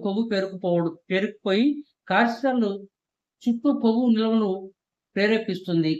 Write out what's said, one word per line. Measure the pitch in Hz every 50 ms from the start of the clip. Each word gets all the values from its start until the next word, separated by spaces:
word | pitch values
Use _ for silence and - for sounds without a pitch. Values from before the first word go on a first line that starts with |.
| -
కొవ్వు | 202 196 214 226 226
పేరుకుపోవడం, | 208 190 190 190 - 180 - 180 175 170 165 165 165 - _ -
పేరుకుపోయి | 180 190 202 208 - - - 202 190 208 240 294 285 294 - _ _ _ _ -
కార్టిసాల్ | 185 202 240 233 233 - - 269 254 247 220 202 202 202 196 196 _ _ _ _ _ _ _ _ _ _ -
చుట్టూ | 240 233 233 - 285 277 -
కొవ్వు | - 226 226 240 254 240
నిల్వలు | 220 214 220 226 226 226 214 196 190 196 190 190 - _ _ _ _ _ _ _ -
ప్రేరేపిస్తుంది. | 190 202 208 220 220 226 - 185 180 - 180 175 165 156 156 156